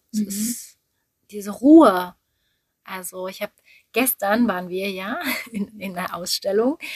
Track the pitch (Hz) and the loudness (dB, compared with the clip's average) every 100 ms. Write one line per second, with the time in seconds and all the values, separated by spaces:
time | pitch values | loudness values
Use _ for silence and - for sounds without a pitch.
0 | _ 214 196 202 226 240 - _ _ _ | _ -6 -4 -4 -6 -6 -12 _ _ _
1 | _ _ _ 208 202 202 262 320 240 180 | _ _ _ -14 -12 0 8 10 10 6
2 | 180 - _ _ _ _ _ _ - 190 | -2 -12 _ _ _ _ _ _ -14 -14
3 | 180 185 185 196 208 _ _ - _ 220 | -12 -10 -10 -8 -12 _ _ -20 _ -2
4 | 254 - 202 226 226 180 180 185 196 185 | -2 -2 0 2 0 -2 -6 -6 -6 -6
5 | 196 320 285 - 233 214 - 208 190 180 | -8 -8 -6 -8 -6 -8 -8 -8 -10 -8
6 | 185 170 180 - 196 202 247 330 - | -8 -8 -6 -4 0 0 0 -2 -8